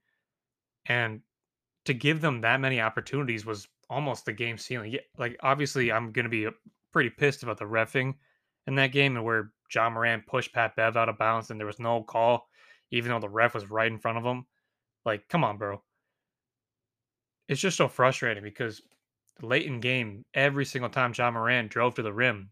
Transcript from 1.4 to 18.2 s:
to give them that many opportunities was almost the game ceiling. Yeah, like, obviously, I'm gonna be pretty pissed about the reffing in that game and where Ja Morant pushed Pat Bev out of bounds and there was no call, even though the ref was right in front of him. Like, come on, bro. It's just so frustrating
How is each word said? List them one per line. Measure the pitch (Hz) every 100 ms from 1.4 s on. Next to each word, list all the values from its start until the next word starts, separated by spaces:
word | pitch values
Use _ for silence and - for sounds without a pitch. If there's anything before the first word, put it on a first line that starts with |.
| _ _ _ _ -
to |
give | 123 143 160
them | 156 123
that | 113 131
many | 135 127
opportunities | 110 - - 135 135 110 107
was | 104 - _ -
almost | 127 147 113 -
the |
game | 110 120 110
ceiling. | - 127 107
Yeah, | 131 - -
like, | 120 120
obviously, | 131 139 143 139 120
I'm | 113 117
gonna | 113 117
be | 113 107 - _ _ _
pretty | 165 123
pissed | - 143 139
about | 120 107
the | 104
reffing | 110 110 135 131 135 _ _ _ _ -
in | 139
that | 135
game | 135 139 123
and | 113
where | 113 107 _ -
Ja | 120 117
Morant | 113 117 113 -
pushed | 131 120
Pat | 123 113 -
Bev | 113 117
out | 113
of | 104
bounds | 110 113 110
and | 110
there | 107
was | -
no | 117 117
call, | 110 117 117 120 - _ - _ _
even | 120 120
though | 117
the | 104
ref | 107 120
was | 117 101
right | 110 113
in | 110
front | 117 113
of |
him. | 120 127 127 _ _ _ _ _ -
Like, | 104 -
come | 170
on, | 123 104
bro. | 104 101 _ _ _ _ _ _ _ _ _ _ _ _ _ _ _ _ -
It's | 139
just | 190 -
so | 143
frustrating | - 131 127